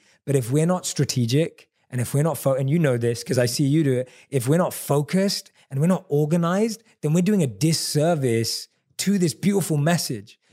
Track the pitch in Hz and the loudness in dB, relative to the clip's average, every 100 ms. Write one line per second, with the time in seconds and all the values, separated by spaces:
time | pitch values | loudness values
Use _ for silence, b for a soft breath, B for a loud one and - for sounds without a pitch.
0 | b b - 139 113 147 165 180 - - | b b -2 -2 2 0 2 0 -4 -2
1 | 139 127 113 139 165 - _ _ _ 127 | -2 0 0 0 0 -6 _ _ _ -6
2 | 117 139 160 139 139 135 135 170 147 120 | -2 0 0 0 0 0 0 2 2 2
3 | 117 120 - 127 120 - 139 156 139 127 | 0 -2 -2 0 0 0 2 2 2 0
4 | 127 B B 135 120 165 151 - - 160 | -4 B B -4 0 0 0 -4 -2 -2
5 | 143 185 196 - - b b 135 170 180 | 0 0 0 -2 -10 b b -2 0 0
6 | - 147 151 175 170 190 226 208 b b | 0 0 2 0 0 0 -2 -4 b b
7 | 147 170 185 208 131 101 156 156 - 147 | 0 2 2 2 0 0 0 0 -2 0
8 | 160 160 131 113 113 - - _ _ - | 2 2 0 0 -2 -6 -12 _ _ -4
9 | 185 202 175 - 185 196 156 151 156 170 | 0 2 0 0 0 0 0 0 2 0
10 | - 110 104 - B | -2 -8 -12 -20 B